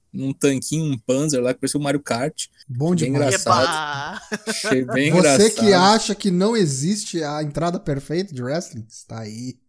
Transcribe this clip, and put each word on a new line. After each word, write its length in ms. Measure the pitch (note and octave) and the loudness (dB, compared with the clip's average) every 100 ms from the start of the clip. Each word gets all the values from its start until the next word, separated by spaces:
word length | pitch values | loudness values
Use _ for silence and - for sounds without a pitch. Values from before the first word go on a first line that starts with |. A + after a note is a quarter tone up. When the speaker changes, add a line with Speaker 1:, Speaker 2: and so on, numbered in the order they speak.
| _ | _
Speaker 1:
num 220 | C3 C3+ | -8 -6
tanquinho, 580 | C3+ D3 C3+ - D3+ D#3 | 0 0 0 -2 -4 -2
um 60 | C3 | -4
Panzer 420 | - C3 D3+ C3+ | -2 -2 0 0
lá, 120 | B2 | 0
que 80 | C3 | -2
parecia 180 | C#3 D3 | -2 -2
o 40 | |
Mario 180 | C#3+ C#3+ | -2 -2
Kart. 460 | - A#2 C#3 - - _ _ | -2 -4 -4 -6 -12 _ _
Speaker 2:
Bom 220 | B2 D#3 | -4 0
Speaker 1:
Bem 180 | F3 D3+ | 0 0
Speaker 2:
demais. 140 | C#3 C#3+ | 0 0
Speaker 1:
engraçado. 380 | F#3+ A#2 - | 0 2 2
Speaker 3:
Eba! 800 | C3+ D#3 D3+ C#3+ D3 G#3 - G#3 - | 2 0 -4 -6 -8 -12 -8 -8 -6
Speaker 1:
Achei 380 | A3 G#3 C3 | -6 0 0
bem 260 | B2+ A#2 D3 | 0 0 2
Speaker 2:
Você 60 | E3+ | 4
Speaker 1:
engraçado. 380 | D#3 C3+ G#3+ A3 | 6 6 4 4
Speaker 2:
que 180 | A3 | 4
acha 400 | F#3 F#3+ A3 - | 6 6 4 2
que 160 | G3 G3+ | -2 0
não 260 | F3 G3+ A#3 | 2 2 2
existe 680 | E3+ C3+ D3+ G#3 - F3 | 0 0 -2 -2 -4 -6
a 180 | D3+ D3+ | -4 -4
entrada 380 | D3+ C#3+ E3 F3 | -6 -4 -4 -4
perfeita 520 | - C#3 - D#3 G3+ | -4 -6 -4 -6 -6
de 120 | C#3 | -8
wrestling, 420 | B2 D#3 F3+ B2 G#2+ | -6 -6 -6 -14 -16
está 340 | - - A2+ | -20 -16 -14
aí. 360 | A2 A2 B2+ B2 | -12 -12 -12 -14